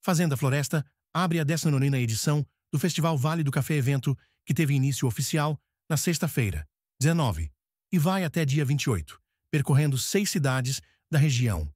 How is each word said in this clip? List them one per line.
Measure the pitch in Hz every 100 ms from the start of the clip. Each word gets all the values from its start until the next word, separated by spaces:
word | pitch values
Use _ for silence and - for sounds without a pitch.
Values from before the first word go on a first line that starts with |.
Fazenda | - 170 170 135
Floresta | 139 139 - 160 139 _ _
abre | 160 185 170
a |
décima | 147 160 165
nona | 139 139 139
edição | 120 110 - 147 143 _ _
do | 143
Festival | 175 156 165 156
Vale | 135 165
do | 147
Café, | 139 131 151
evento | 127 139 135 135 _ _ -
que |
teve | 139 156
início | 139 135 139 131
oficial | 110 135 160 147 151 _ _ _
na | 151
sexta-feira, | - 160 165 - 110 76 76 _ _ _
dezenove, | 135 170 135 80 78 _ _ _ _
e | 185
vai | 156 190
até | 175 - 151
dia | 143
vinte | 135 143
e | -
oito, | 101 76 - _ _ _
percorrendo | 156 139 139 151 131
seis | - 196 202
cidades | 190 139 131 127 135 - _ _
da | 156
região. | 151 123 123 90 76